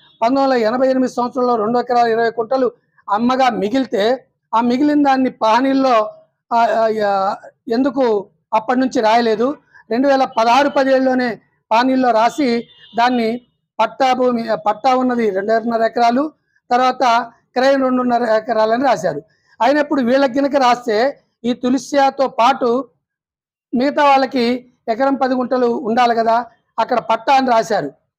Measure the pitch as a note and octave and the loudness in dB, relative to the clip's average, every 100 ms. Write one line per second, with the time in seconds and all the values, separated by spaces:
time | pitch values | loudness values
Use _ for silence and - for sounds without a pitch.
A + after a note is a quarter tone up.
0 | _ - A3+ C4+ C4+ B3 G#3+ B3 C4 C4 | _ -4 -2 2 2 0 0 0 0 0
1 | B3+ B3 A#3+ B3 B3 A#3+ G#3 A#3+ A#3+ A#3+ | -2 -2 -6 -2 -2 0 -2 -2 -2 0
2 | A#3 A3+ A#3 A3+ A3 C4 B3 - _ _ | 2 0 -2 -2 -4 -2 -2 -4 _ _
3 | - G3+ A#3+ C4 B3+ G3+ G3+ C4+ B3 G#3+ | -6 -2 0 2 0 0 -2 -2 -2 -2
4 | G#3+ C4 _ _ _ A3 A#3+ B3+ D4 D4 | 0 -2 _ _ _ -2 0 0 2 2
5 | C#4+ C4 B3+ B3+ A3 A3+ C4+ C4+ C4 A3+ | 2 2 0 -2 0 2 2 0 2 2
6 | G#3+ - _ _ - A#3 A#3 A3 A3+ A3 | 0 -8 _ _ -4 0 0 2 0 0
7 | G3+ G3 F#3+ A3 - _ - A#3 C#4 C4+ | -2 -2 -2 -6 -12 _ -6 -2 -2 0
8 | B3 G3+ - _ - A3 A3+ B3+ C4 C4 | 0 0 -4 _ -4 -2 0 -2 0 0
9 | G#3+ A#3 A#3 G#3+ B3 D4+ _ - - A#3 | 2 2 2 0 -2 -4 _ -18 -6 -2
10 | C#4 C4+ C4 A3+ A#3 B3 D4 C#4+ C4+ C4 | 2 2 0 0 2 4 2 0 0 2
11 | C4 B3+ B3 G3+ _ _ - A3 B3+ C4 | 0 -2 -4 -6 _ _ -2 0 2 0
12 | B3+ A3 A#3 A#3 C4 A#3 A#3 _ - G#3 | 2 2 2 0 -2 -2 -6 _ -12 -2
13 | A#3+ B3 A3 A#3+ _ _ _ - A3 A3 | 0 0 -2 -6 _ _ _ -4 -4 0
14 | C4 B3+ B3+ A#3+ A3+ G#3+ G#3 G#3+ C4 B3+ | 0 2 0 -2 -4 -4 -2 -2 0 0
15 | B3+ A#3+ A3 F#3+ G3+ A3+ A3+ A3+ A3+ A3+ | 0 0 -2 -2 0 -2 -2 -2 -2 0
16 | A#3 A#3+ D4+ - _ _ - B3 B3+ B3+ | 0 0 -2 -8 _ _ -4 0 0 0
17 | C4 A#3 A#3+ _ _ B3+ C4 C#4 C4 B3+ | 2 0 -2 _ _ -2 2 2 0 0
18 | B3 A#3+ A#3+ A3 A3 A3 A3 A#3 C#4 G#3 | 0 0 0 -2 0 -2 0 0 0 0
19 | F3 D3 - _ _ - A#3 D4 D4 C#4+ | -2 -6 -12 _ _ -2 0 0 0 -2
20 | A#3 C4+ C#4 B3 C#4 C#4 B3 A#3+ B3 G#3 | 0 2 0 0 0 2 2 0 0 0
21 | C4 - _ _ A#3 B3 B3 C4 - C#4+ | 0 -4 _ _ -6 -4 -2 -2 -2 0
22 | C4+ C4+ B3+ B3+ A#3+ C#4 B3 A#3+ C4+ _ | 0 0 -4 0 0 2 0 -2 -6 _
23 | _ _ _ _ _ _ _ A#3+ C#4 D4 | _ _ _ _ _ _ _ -2 -2 2
24 | C#4+ C4+ C4+ C4+ A#3 B3 - _ - A3 | 4 4 2 -2 -2 -2 -8 _ -6 -2
25 | C4+ C4+ C4 B3+ A#3+ B3+ A#3+ A#3+ A#3 A#3 | -2 0 -2 -2 -2 -2 -2 -2 -2 0
26 | A#3+ A#3 A3+ A#3 A#3 _ _ - A3+ A#3+ | 0 0 0 0 -2 _ _ -6 -2 -2
27 | - A3+ A3+ C4+ B3+ A3+ - G3 C#3+ - | -2 -2 2 2 4 0 0 -2 -4 -10
28 | _ | _